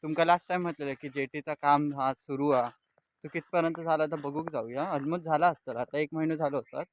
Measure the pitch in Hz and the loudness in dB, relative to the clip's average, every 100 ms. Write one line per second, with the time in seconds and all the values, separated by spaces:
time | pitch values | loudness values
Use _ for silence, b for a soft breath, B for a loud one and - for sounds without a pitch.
0 | 156 156 165 175 _ 180 175 - 143 135 | -4 2 4 4 _ -2 -2 -4 -6 -6
1 | 147 131 135 151 147 147 143 143 147 139 | -8 -4 -4 -6 -8 -2 4 4 4 0
2 | 135 135 - 135 143 135 120 - _ _ | -2 -2 -6 -2 4 4 2 -6 _ _
3 | _ _ 156 170 - 175 165 165 165 156 | _ _ -10 -10 -2 0 0 -2 0 0
4 | 156 156 143 147 165 139 113 123 165 151 | 2 -2 -4 -6 -4 -6 -6 -4 -2 -2
5 | 139 175 160 151 175 160 - 117 123 143 | -2 -4 0 4 4 2 -8 -6 -4 -4
6 | 151 160 160 156 151 139 - 135 170 | -4 -2 -2 0 -2 -2 -6 -10 -10